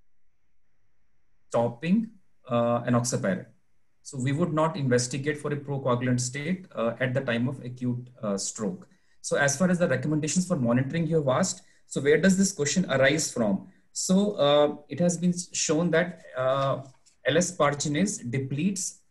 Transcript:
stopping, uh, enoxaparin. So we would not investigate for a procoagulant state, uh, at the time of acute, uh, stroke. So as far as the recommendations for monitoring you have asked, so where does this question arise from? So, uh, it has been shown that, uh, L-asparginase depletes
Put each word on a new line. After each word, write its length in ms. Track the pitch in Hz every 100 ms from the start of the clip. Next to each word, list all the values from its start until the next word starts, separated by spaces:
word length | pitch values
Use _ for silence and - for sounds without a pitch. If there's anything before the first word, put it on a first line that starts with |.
| - - - _ _ - - - - - - - - - -
stopping, 640 | 123 117 - 165 220 220 - - _ -
uh, 360 | 120 117 120
enoxaparin. 640 | 123 120 120 - 101 90 - _ _ _ _ _
So 160 | - 131
we 140 | 127
would 200 | 143 170
not 240 | 151 160 160
investigate 640 | 135 120 - 135 147 147
for 120 | 147
a 20 | 135
procoagulant 640 | - 139 131 120 123 123
state, 460 | - 139 151 185 -
uh, 180 | 127 113 117
at 140 | 127
the 80 | 131
time 260 | 135 117 127
of 160 | 127
acute, 460 | 123 - 123 120 - -
uh, 140 | 107 98
stroke. 500 | - - 101 90 - _ _ _
So 160 | - 156
as 180 | 139 -
far 140 | 185
as 80 | 175
the 100 | 165
recommendations 580 | 127 147 151 151 185 180
for 100 | 151
monitoring 500 | 117 127 135 170 156
you 100 | 165
have 120 | 135
asked, 340 | 135 190 - - _ _
so 140 | -
where 160 | 139 151
does 180 | 190 185
this 160 | 196
question 320 | - 143 185 -
arise 420 | 135 135 156 -
from? 360 | - 107 - - _ _ -
So, 340 | - 185 208
uh, 440 | - 143 147 147 147 -
it 100 | 147
has 160 | 175 160
been 160 | 180 170 -
shown 380 | - - 202 175
that, 280 | 160 180 - - 127
uh, 460 | 131 135 135 127 - _ _ _
L-asparginase 1040 | 131 151 180 - 147 143 156 147 208 - 120
depletes 720 | 131 135 143 185 - - - _